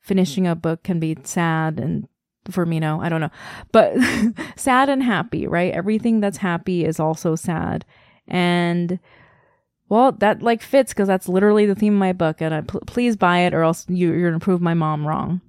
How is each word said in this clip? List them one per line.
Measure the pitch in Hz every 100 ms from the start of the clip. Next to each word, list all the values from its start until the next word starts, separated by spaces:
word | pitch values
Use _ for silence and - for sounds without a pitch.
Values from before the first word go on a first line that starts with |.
finishing | - 190 190 - 185
a | 170
book | 165 165
can | - 175
be | 160 160
sad, | - - 170 160 160 160
and | 156 160 - _ _ _ -
for | 185 170
me, | 160
no, | 156 151
I | 165
don't | 165
know. | 160 - - - -
But | 220 - - 247 233 214
<laughs> | 220 - -
sad | - 254 277
and | 269
happy, | 254 185 - - 71
right? | 170 180
Everything | - 185 214 240 226
that's | 202 175
happy | 190 170 - 180
is | 160 165
also | 156 160 175 160
sad. | - 165 170 170 - _ _ _ -
And, | 180 175 175 175 175 175 180 _ _ - _ _ _ _ _ _
well, | 220 262
that, | - 202 -
like, | 233 233
fits | - 277 262
'cause | - 196
that's | 190 -
literally | 185 208 214 208
the |
theme | 196 208
of | 208
my | 190
book. | 185 160 156
And | 160
I, | 156
pl-, | - - -
please | - 240 214
buy | 180 175
it | 180
or | 170
else | 165 165 -
you, | 180 175
you're | 160 175
gonna | 165
prove | 196 180
my | 175
mom | 165 156 151 151
wrong. | 156 131 180